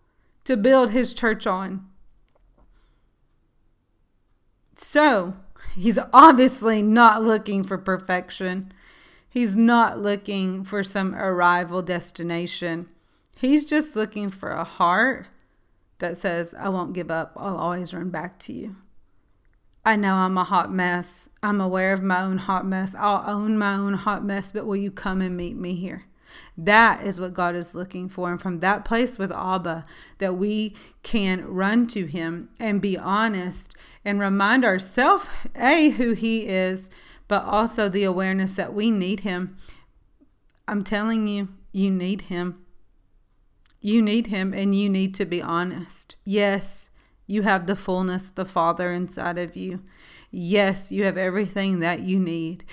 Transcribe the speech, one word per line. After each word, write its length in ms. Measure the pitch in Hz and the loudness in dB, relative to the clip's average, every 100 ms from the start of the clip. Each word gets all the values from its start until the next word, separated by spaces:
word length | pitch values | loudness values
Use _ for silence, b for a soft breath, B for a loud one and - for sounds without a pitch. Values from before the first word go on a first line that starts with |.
| _ _ _ _ | _ _ _ _
to 140 | - 240 | -2 2
build 320 | 233 269 240 | 6 6 6
his 240 | 240 240 | 2 0
church 340 | - 233 220 220 | 0 0 0 -2
on. 400 | 185 190 190 - - - - _ _ _ _ _ _ _ _ _ _ _ _ _ _ _ _ _ _ _ _ _ _ _ _ _ - | -4 -4 -10 -12 -20 -20 -20 _ _ _ _ _ _ _ _ _ _ _ _ _ _ _ _ _ _ _ _ _ _ _ _ _ -12
So, 600 | - 285 302 214 175 190 - - B 185 | 0 4 6 4 0 -8 -14 -12 B 0
he's 240 | 220 190 - | 2 2 6
obviously 720 | 247 320 254 262 262 220 214 | 10 12 12 6 4 0 2
not 420 | 208 226 233 214 | 4 8 8 8
looking 400 | 220 214 214 196 | 2 2 0 -4
for 140 | 190 190 | -4 -6
perfection. 960 | 190 185 185 180 180 - 185 185 190 b b b b b b | -2 -2 -2 -4 -4 -8 -6 -6 -10 b b b b b b
He's 260 | 247 226 196 | -2 2 4
not 440 | 226 233 220 214 | 6 6 4 0
looking 640 | 202 208 202 196 185 190 | -2 -2 -4 -2 -2 -4
for 200 | 190 208 | -6 -6
some 320 | 190 202 190 - | -4 -4 -4 -2
arrival 680 | 190 180 175 175 175 180 | -2 2 4 4 0 -4
destination. 1080 | 175 175 - - 170 170 175 - 175 165 175 _ _ _ _ - | -4 -6 -6 -8 -6 -6 -6 -6 -6 -8 -10 _ _ _ _ -4
He's 280 | 254 294 | 2 2
just 320 | 294 302 302 214 | 2 -2 -2 -4
looking 340 | 214 208 202 | -4 -4 -8
for 220 | 190 - | -8 -8
a 120 | - | -8
heart 640 | 170 - 175 185 254 - 180 _ _ _ _ _ _ - | -6 0 2 2 2 -2 -10 _ _ _ _ _ _ -10
that 180 | 175 175 | -8 -4
says, 360 | 190 170 170 | -4 -4 -6
"I 160 | - 196 | -6 -4
won't 240 | 185 175 | -4 -4
give 160 | 180 165 | -6 -4
up. 240 | 160 156 - | -6 -6 -8
I'll 200 | 196 165 | -8 -4
always 360 | 165 175 170 | -4 -4 -8
run 160 | 180 180 | -8 -8
back 280 | 170 175 - | -8 -10 -12
to 140 | - | -14
you. 220 | - 214 190 _ - - _ _ _ _ _ _ _ | -12 -12 -16 _ -20 -20 _ _ _ _ _ _ _
I 120 | 220 214 | 2 2
know 200 | 196 190 | 4 2
I'm 220 | 185 185 | 2 0
a 60 | |
hot 280 | 180 185 - | 2 2 0
mess. 580 | 185 180 175 175 - - - | 0 0 0 -4 -6 -8 -6
I'm 200 | 208 208 | -2 0
aware 320 | 185 185 190 | 0 0 0
of 100 | 196 | 0
my 180 | 190 180 | 0 0
own 180 | 190 190 | 0 -2
hot 260 | 190 185 190 | -2 -2 -2
mess. 280 | 190 190 | -2 -4
I'll 300 | 190 208 196 - | -2 0 0 -2
own 300 | 202 214 214 | -2 0 0
my 160 | 202 | 0
own 200 | 196 202 | 0 -2
hot 300 | 196 220 202 | -2 -2 -4
mess, 280 | 202 196 196 | -4 -6 -6
but 140 | 208 214 | -6 -4
will 100 | 196 | -4
you 160 | 202 | -4
come 300 | 196 196 190 | -6 -4 -2
and 140 | 185 180 | -2 -4
meet 200 | 175 - | -8 -8
me 180 | 180 | -6
here?" 320 | 180 185 - - _ B B B - | -6 -8 -10 -16 _ B B B -6
That 460 | 165 214 226 - | 4 6 6 4
is 160 | 202 180 | -4 -6
what 140 | 185 | -6
God 220 | 185 175 175 | -2 -2 -2
is 180 | 170 | -6
looking 360 | 170 185 180 185 | -10 -10 -10 -10
for. 200 | 185 180 | -6 -6
And 100 | 175 | -4
from 200 | 190 170 | -6 -2
that 260 | 185 202 - | 0 0 0
place 320 | 233 247 226 | 0 0 -2
with 140 | 190 | -6
Abba, 540 | - 185 185 175 165 - B B B | -4 -2 -2 -2 -8 -10 B B B
that 200 | 190 180 | -4 -2
we 380 | 208 214 214 - B B | -2 -2 -4 -8 B B
can 460 | - 226 190 180 - | -4 0 0 -2 -4
run 400 | 185 196 226 233 | -2 2 2 0
to 180 | 208 165 | -2 -6
him 440 | 165 165 170 - - | -6 -6 -8 -12 -8
and 220 | 226 202 | -2 0
be 160 | 202 185 | 0 -2
honest 800 | 180 202 226 196 180 - - - b b | -2 0 0 -2 -6 -8 -12 -16 b b
and 160 | 208 202 | -4 0
remind 460 | 196 196 202 262 240 | 0 2 2 4 2
ourselves, 600 | 190 190 - 285 392 - B - - | 0 -2 2 4 4 0 B -4 0
A, 360 | 247 330 302 | 4 6 6
who 220 | 208 240 | 4 0
he 340 | 220 226 226 202 | 0 0 -2 0
is, 420 | 185 185 190 - B B B - | 0 0 -2 -8 B B B -2
but 160 | 202 | -2
also 460 | - 208 233 - 202 | 2 2 2 0 0
the 140 | 190 | 2
awareness 520 | 196 185 190 190 190 190 | 0 0 0 0 -2 -2
that 180 | 180 | -6
we 180 | 208 226 | 0 0
need 300 | 208 180 202 | 2 0 -2
him. 360 | 208 180 185 - b b b _ _ _ _ _ _ _ - | -4 -4 -6 -10 b b b _ _ _ _ _ _ _ -6
I'm 160 | 202 | -6
telling 440 | 190 208 220 226 214 | -2 -2 0 0 -2
you, 200 | 202 196 196 - | -4 -6 -12 -8
you 180 | 196 196 | -2 0
need 340 | 190 180 190 | 0 -2 -4
him. 400 | - 175 180 180 - - - _ _ _ _ _ _ _ _ _ | -6 -6 -6 -8 -18 -20 -20 _ _ _ _ _ _ _ _ _
You 220 | 208 226 | 0 2
need 260 | 208 226 226 | 4 2 0
him, 260 | 190 190 | -2 -2
and 220 | 196 202 196 | 0 0 2
you 140 | 202 | 2
need 240 | 190 190 190 | 2 0 -2
to 100 | 180 | -4
be 160 | 175 | -4
honest. 760 | - 170 180 180 175 - - - | -2 -2 -4 -6 -10 -12 -14 -12
Yes, 640 | 202 208 202 196 - - - - _ _ - | -4 0 2 0 -4 -8 -10 -18 _ _ -6
you 180 | 214 | 0
have 240 | 208 190 170 | 2 2 0
the 80 | - | -4
fullness 540 | - 185 185 185 185 | -2 -2 -2 -4 -8
of 60 | - | -8
the 100 | 185 | -6
Father 460 | 175 165 170 180 | 0 0 0 -2
inside 460 | 180 180 - 175 175 | -4 -6 -6 -6 -4
of 180 | 170 185 | -6 -8
you. 260 | 185 185 - B B B B | -10 -10 -14 B B B B
Yes, 640 | 180 170 202 196 190 - | -8 0 2 2 0 -4
you 140 | 196 196 | -2 -2
have 120 | 185 | 0
everything 640 | 185 190 190 202 196 180 | -2 -2 -4 -2 -2 0
that 220 | 165 175 | -2 -2
you 180 | 185 190 | -2 0
need. 460 | 175 165 165 180 - | 0 -2 -6 -8 -14